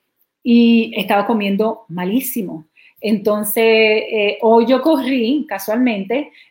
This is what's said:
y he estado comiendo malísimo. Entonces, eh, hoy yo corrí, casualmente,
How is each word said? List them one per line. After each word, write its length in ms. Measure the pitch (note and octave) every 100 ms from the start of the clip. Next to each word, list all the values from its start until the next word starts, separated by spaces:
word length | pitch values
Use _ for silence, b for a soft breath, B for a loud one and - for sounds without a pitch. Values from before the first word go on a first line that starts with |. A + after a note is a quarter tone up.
| _ _ _ _
y 500 | B3 A#3 A#3 A#3 A3+ G#3
he 60 |
estado 220 | G3 G3+
comiendo 600 | G3+ A3+ G3+ G3 A3 - -
malísimo. 800 | E3+ F3+ A#3 C4 A#3 F3 D#3+ - b b _
Entonces, 640 | G#3 G#3+ G#3 G#3 G#3 A#3
eh, 720 | A3+ A3 A3 G#3+ - A3 G#3 -
hoy 260 | A3 A#3 A#3
yo 140 | B3+
corrí, 640 | D#4+ D4 B3 C4+ A3 D4 -
casualmente, 840 | G3 - A3+ B3 G#3 F#3+ B3 D4+ b b